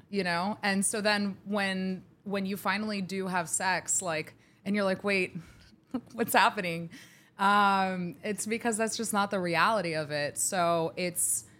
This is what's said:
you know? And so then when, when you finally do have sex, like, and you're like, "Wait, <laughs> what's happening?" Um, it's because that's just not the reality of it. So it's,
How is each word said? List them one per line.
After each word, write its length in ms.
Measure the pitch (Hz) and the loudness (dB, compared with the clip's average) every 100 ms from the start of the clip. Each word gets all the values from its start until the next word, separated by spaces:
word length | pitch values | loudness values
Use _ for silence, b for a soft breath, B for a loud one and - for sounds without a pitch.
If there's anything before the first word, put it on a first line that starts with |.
| - | -8
you 160 | 202 | -2
know? 340 | 180 170 190 196 | 0 0 -2 -2
And 200 | 208 196 | 0 2
so 160 | 196 226 | 0 0
then 360 | 208 208 202 185 | 2 2 0 -4
when, 580 | - 202 196 190 190 185 - - | -4 0 0 0 -2 -4 -8 -16
when 220 | - 196 190 | -6 -4 -2
you 100 | 196 | -2
finally 440 | 202 196 214 202 | -2 -2 -2 -4
do 280 | 180 190 190 | -4 -4 -2
have 200 | 180 165 | -2 -2
sex, 540 | - 185 180 - - | -2 0 0 0 -2
like, 320 | 185 156 160 - b b | 0 -2 -4 -12 b b
and 100 | 196 | -2
you're 100 | 208 | 0
like, 180 | 196 190 | 2 0
"Wait, 320 | 202 196 180 170 B B B | 0 0 0 -4 B B B
<laughs> 400 | - _ 254 - | -20 _ -10 -8
what's 200 | 220 226 | -4 2
happening?" 580 | 226 202 214 180 165 170 B B B B - | 6 6 4 -4 -4 -8 B B B B 0
Um, 800 | 196 208 202 196 190 185 175 - | 4 6 6 4 2 -2 -6 -6
it's 240 | - 202 208 | -6 -6 -4
because 300 | 226 240 214 | -4 -2 -2
that's 200 | 220 220 | -2 -4
just 160 | 220 | -2
not 180 | 208 202 | 0 0
the 100 | 202 | 0
reality 540 | 175 165 185 220 170 | 0 4 4 2 0
of 160 | 156 147 | -2 -2
it. 280 | 147 143 113 | -2 -2 -2
So 540 | - 190 170 170 165 - | -2 2 2 2 0 -2
it's, 480 | 180 170 - - - B | -4 -2 -2 -2 -6 B